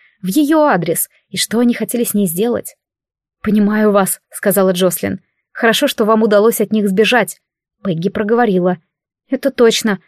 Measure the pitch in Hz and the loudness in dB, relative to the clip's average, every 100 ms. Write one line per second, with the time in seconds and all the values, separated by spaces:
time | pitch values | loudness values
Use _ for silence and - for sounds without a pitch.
0 | _ _ 185 220 285 311 294 196 165 160 | _ _ -4 0 2 2 2 0 -2 -4
1 | - _ _ 190 - 220 240 233 220 240 | -6 _ _ -8 -4 0 0 0 -4 -4
2 | 240 208 196 170 233 220 - - _ _ | -2 -2 -2 -2 -2 -4 -8 -16 _ _
3 | _ _ _ _ 220 214 208 214 214 202 | _ _ _ _ -2 2 2 2 2 2
4 | 190 - _ - 208 190 190 180 185 - | 0 -4 _ -6 -2 0 0 0 -2 -2
5 | - 190 _ _ _ - 233 214 294 - | -6 -8 _ _ _ -4 -2 0 -2 0
6 | 214 220 220 208 220 226 202 214 196 190 | 0 2 2 4 2 2 -2 -2 0 0
7 | 208 240 202 - _ _ _ _ 196 165 | 2 2 -2 -6 _ _ _ _ -6 -4
8 | 185 202 208 233 233 185 180 180 _ _ | -4 -4 -2 0 2 2 0 -2 _ _
9 | _ _ _ - 277 - 233 - 220 190 | _ _ _ -6 -4 2 2 2 -2 -4